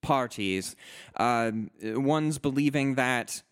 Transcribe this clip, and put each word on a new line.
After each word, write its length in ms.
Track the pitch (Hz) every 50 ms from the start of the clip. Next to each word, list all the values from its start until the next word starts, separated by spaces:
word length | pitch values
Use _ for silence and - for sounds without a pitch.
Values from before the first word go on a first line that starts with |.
parties. 720 | - - 151 135 127 120 - - 104 98 95 95 92 - - _ - - - - - - - -
Um, 520 | 101 120 123 117 117 113 110 110 110 - _ - -
one's 560 | 110 110 120 135 139 151 156 151 151 156 139
believing 560 | - 147 131 139 147 147 139 147 139 139 135
that 480 | 127 127 123 127 120 113 - - - - _